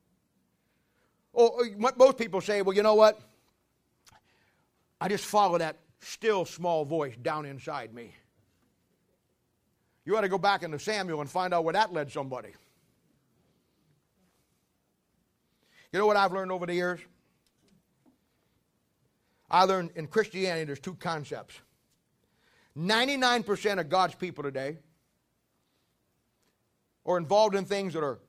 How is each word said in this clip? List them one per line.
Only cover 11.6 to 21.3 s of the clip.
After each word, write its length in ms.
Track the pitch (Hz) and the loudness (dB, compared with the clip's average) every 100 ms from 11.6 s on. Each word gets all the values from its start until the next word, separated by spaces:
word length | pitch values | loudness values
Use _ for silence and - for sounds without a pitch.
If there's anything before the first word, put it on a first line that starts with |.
where 100 | 165 | 2
that 200 | 180 220 | 0 0
led 180 | 170 143 | -2 -6
somebody. 440 | 151 135 123 101 - _ _ _ _ _ _ _ _ _ _ _ _ _ _ _ _ 185 _ _ _ _ _ _ _ _ _ _ _ _ _ _ _ _ | -8 -8 -10 -14 -20 _ _ _ _ _ _ _ _ _ _ _ _ _ _ _ _ _ _ _ _ _ _ _ _ _ _ _ _ _ _ _ _ _
You 80 | 175 | 0
know 80 | 208 | 4
what 100 | 208 | 4
I've 160 | 196 | 2
learned 180 | 190 185 | 0 -4
over 140 | 185 175 | -6 -4
the 80 | |
years? 260 | 175 180 175 - _ _ _ _ _ _ _ _ _ _ _ _ _ _ _ _ _ _ _ _ _ _ _ _ | -2 -2 -4 -10 _ _ _ _ _ _ _ _ _ _ _ _ _ _ _ _ _ _ _ _ _ _ _ _
I 140 | 175 190 | 4 4
learned 260 | 190 170 170 | 2 -2 -8
in 120 | 151 | -4
Christianity 560 | 220 214 180 185 165 | -2 -2 -4 -4 -4
there's 160 | 156 139 | -6 -8
two 160 | 185 165 | -12 -10
concepts. 680 | 180 160 135 | -6 -6 -8